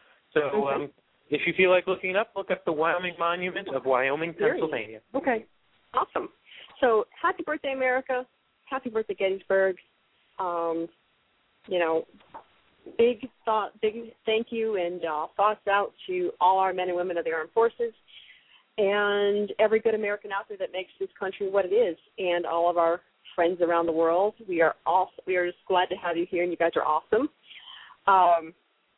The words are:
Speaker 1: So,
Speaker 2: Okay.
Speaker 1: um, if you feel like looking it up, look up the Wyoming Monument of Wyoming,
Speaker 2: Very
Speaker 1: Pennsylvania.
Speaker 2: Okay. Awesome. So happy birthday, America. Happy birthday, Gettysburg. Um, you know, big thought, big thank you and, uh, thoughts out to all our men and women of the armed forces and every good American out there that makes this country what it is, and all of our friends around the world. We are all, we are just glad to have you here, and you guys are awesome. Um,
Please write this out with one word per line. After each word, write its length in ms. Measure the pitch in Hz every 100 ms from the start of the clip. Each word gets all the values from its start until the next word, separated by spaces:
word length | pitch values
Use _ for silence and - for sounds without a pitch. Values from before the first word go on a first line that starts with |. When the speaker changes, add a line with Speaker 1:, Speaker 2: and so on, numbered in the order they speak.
| _ _ _
Speaker 1:
So, 60 | 156
Speaker 2:
Okay. 320 | 143 - 139
Speaker 1:
um, 160 | 135 143 - _ _ _
if 100 | 143 175
you 80 | 165
feel 140 | 185
like 160 | 180 180
looking 240 | 185 185
it 60 | 185
up, 140 | 226 196
look 140 | 196
up 140 | 185
the 80 | -
Wyoming 420 | 151 160 175 180 170
Monument 500 | 170 175 180 196 202
of 120 | 135 131
Wyoming, 480 | 131 135 147 170 170
Speaker 2:
Very 140 | 214
Speaker 1:
Pennsylvania. 480 | 339 160 135 107 110 -
Speaker 2:
Okay. 320 | 262 269 226 - _ _ _ _
Awesome. 340 | 247 330 - - - _ - - -
So 260 | 254 220 202 -
happy 200 | 339 370
birthday, 300 | 320 302 277
America. 540 | 269 262 254 262 254 254 _ _ _ _
Happy 240 | 247 247
birthday, 240 | 220 220
Gettysburg. 600 | 190 190 190 - 196 190 180 _ _ _ _ _ -
Um, 500 | 185 170 170 165 165 _ _ _ _ _ _ _ -
you 120 | 185
know, 280 | 165 160 - - _ - - _ _ _ - -
big 300 | 233 220 254 _
thought, 340 | - 220 196 -
big 320 | 214 226 226 - -
thank 220 | 220 233
you 240 | 233 220 202
and, 260 | 175 180
uh, 220 | 165 151 165 -
thoughts 300 | 208 208 -
out 240 | 202 202 - -
to 260 | 180 175 -
all 180 | 180 190
our 140 | 190
men 140 | 185 180
and 80 | 175
women 200 | 180 175
of 80 |
the 80 | 165
armed 180 | 160 160
forces 400 | - 233 - 233 - _ - - - _ _ _ -
and 760 | 196 202 202 202 202 202 202 -
every 220 | 214 220
good 140 | 226
American 380 | 214 208 208 202
out 140 | 196 220
there 100 | 196
that 140 | 190
makes 180 | 185 185 -
this 80 | 190 -
country 300 | 190 190 196
what 160 | 196
it 80 | 185
is, 240 | 208 214 160 _ -
and 280 | 185 175 175
all 240 | 170 170
of 80 | 175
our 220 | 165 175 - _ -
friends 260 | - 170 175
around 260 | 170 170 165
the 60 |
world. 420 | 160 165 170 208 - 214
We 140 | 170
are 140 | 160 - -
all, 240 | 180 185 - -
we 100 | 180
are 100 | 175
just 120 | - -
glad 220 | 185 180
to 60 | 190
have 200 | 180 170
you 100 | 175
here, 120 | 170
and 80 | 175
you 40 | 165
guys 160 | 170 160
are 80 |
awesome. 440 | - 156 - 214 294 - _ - - - - - -
Um, 480 | 190 180 170 160 - _ _ _